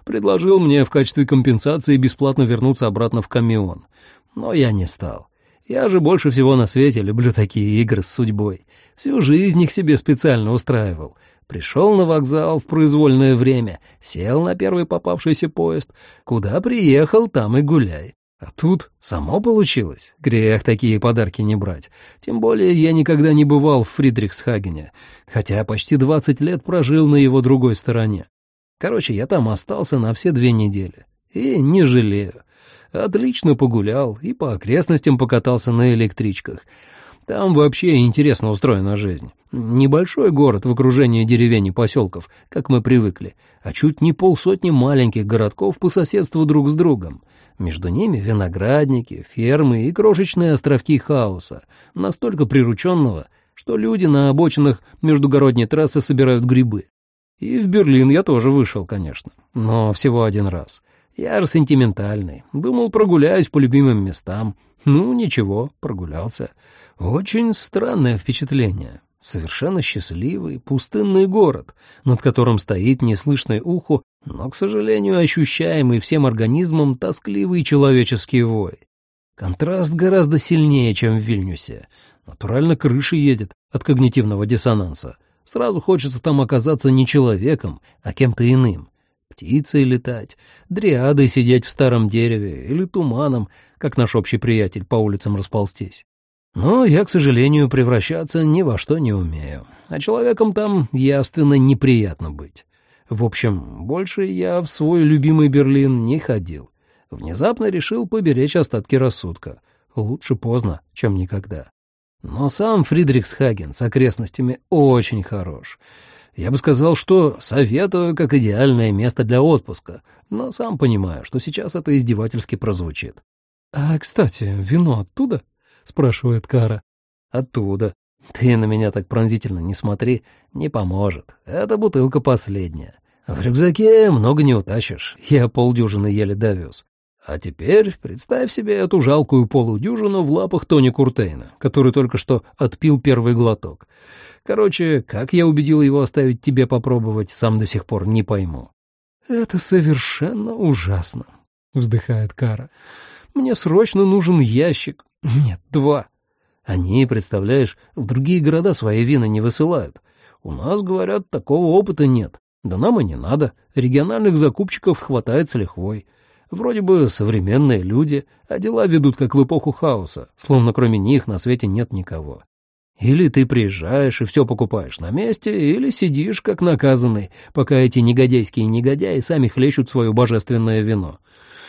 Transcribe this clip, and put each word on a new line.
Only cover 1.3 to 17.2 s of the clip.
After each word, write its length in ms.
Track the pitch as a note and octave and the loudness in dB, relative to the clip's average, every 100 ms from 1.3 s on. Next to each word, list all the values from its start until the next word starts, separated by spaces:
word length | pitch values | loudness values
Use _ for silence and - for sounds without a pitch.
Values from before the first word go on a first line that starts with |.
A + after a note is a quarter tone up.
| C3+ C3 A2+ C#3+ D3+ D3 C3+ | 2 4 2 0 -2 2 2
бесплатно 460 | B2+ - C#3 C3+ | 2 0 0 2
вернуться 440 | A#2+ A#2 B2+ B2+ A2+ | 0 2 0 0 -2
обратно 340 | G2+ A#2 A#2 | -2 -2 -2
в 60 | - | -2
Камион. 600 | B2 A#2 A2 F#2 F2 - _ _ _ _ - | -2 0 0 -2 -8 -18 _ _ _ _ -10
Но 160 | - | -4
я 180 | F3 B2 | 0 0
не 160 | G2+ F2 | 0 -4
стал. 420 | - E2+ - - _ _ _ - | -6 -10 -12 -18 _ _ _ -8
Я 200 | B3+ A#3+ | -2 0
же 100 | F#3 | 2
больше 320 | D3+ F#3 D3 | 2 2 2
всего 240 | B2 C3 | 2 4
на 120 | C3 A2 | 4 2
свете 360 | B2+ C#3 A2+ | 2 2 2
люблю 300 | G2+ A2+ A#2+ | -2 0 0
такие 500 | A2 G#2 A2 G#2 G#2+ | 2 -2 -2 0 2
игры 200 | A2+ G#2 | 2 0
с 40 | - | -2
судьбой. 600 | - A2 G#2 G#2 F#2 _ _ _ | -2 -2 -2 -4 -6 _ _ _
Всю 260 | - C#4 C4+ | -10 -4 0
жизнь 400 | C#3 D#3+ G3 E3+ | 2 4 4 2
их 100 | E3 | 0
себе 240 | - D#3 C#3+ | 0 0 0
специально 560 | - C3 D#3 A#2+ G#2+ | 0 0 2 0 0
устраивал. 640 | A#2 - A#2+ G2+ D#2+ D2+ - _ _ _ | -2 -2 -2 -4 -8 -12 -20 _ _ _
Пришёл 480 | F2+ - C#3 G3+ G3+ | -14 -6 0 4 4
на 80 | |
вокзал 560 | E3+ D#3 C3 D3+ D#3+ D#3+ | 2 0 0 0 0 -2
в 40 | |
произвольное 680 | - D#3+ D3+ D3 D3 C3 C3+ | -2 2 2 4 4 4 4
время, 460 | B2 C3 C3 G#2+ F2 _ _ | 4 2 2 -2 -10 _ _
сел 420 | - - G2+ D3 | -12 -8 -2 -2
на 120 | F3 | -2
первый 320 | F3+ F#3+ F3+ E3+ | -2 -2 -2 -2
попавшийся 600 | E3+ F3 F3 E3 D#3 D#3+ | -4 -4 -4 -2 -2 -2
поезд. 420 | - E3 D#2+ - _ - - | -4 -4 -4 -8 _ -20 -20
Куда 360 | - A#2 G2 E3 | -6 -4 -2 -4
приехал, 680 | B3 A#3+ D#3+ C3+ D#3 A3 | -2 0 4 4 4 2